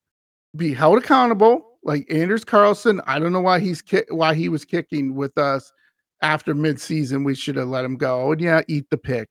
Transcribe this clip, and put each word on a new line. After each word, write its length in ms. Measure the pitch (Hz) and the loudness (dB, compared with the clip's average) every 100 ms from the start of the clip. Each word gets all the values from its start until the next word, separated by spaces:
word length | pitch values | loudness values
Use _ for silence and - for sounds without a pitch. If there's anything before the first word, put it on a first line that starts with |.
| _ _ _ _ _ 151 | _ _ _ _ _ -6
be 160 | 165 | -4
held 260 | 127 156 220 | 2 4 4
accountable. 800 | - 269 247 208 220 247 - _ | 4 4 4 4 4 4 -2 _
Like 240 | - 147 131 | -4 -4 -2
Anders 340 | 160 180 220 | -2 0 -2
Carlson, 560 | - 208 208 202 233 196 - | 2 4 4 4 0 0 -2
I 120 | 139 | -2
don't 140 | 170 | 0
know 80 | 185 | 0
why 180 | 185 180 | 2 2
he's 240 | 190 160 | 0 -4
ki-, 220 | - 196 - | -2 -2 -2
why 240 | 165 160 | 0 0
he 140 | 151 170 | 0 -2
was 160 | 156 | -4
kicking 520 | - 185 - 151 135 135 | -4 -6 -4 -4 -4 -4
with 200 | 139 - | -6 -2
us 360 | 143 139 - _ _ _ _ _ | -2 -2 -6 _ _ _ _ _
after 320 | 151 156 - | -2 -2 -2
midseason. 680 | 147 156 139 - 160 135 139 | -2 -2 -4 -6 -4 -4 -2
We 100 | 139 | -2
should 220 | 131 - 139 | -4 -6 -6
have 120 | 127 | -4
let 160 | 131 | -6
him 120 | 127 127 | -6 -4
go. 360 | 135 127 135 | -4 -2 -2
And 80 | 156 | -2
yeah, 220 | 170 160 160 | 2 2 0
eat 200 | 147 139 | -6 -4
the 80 | 143 | -6
pick. 320 | - 123 110 | -4 -6 -6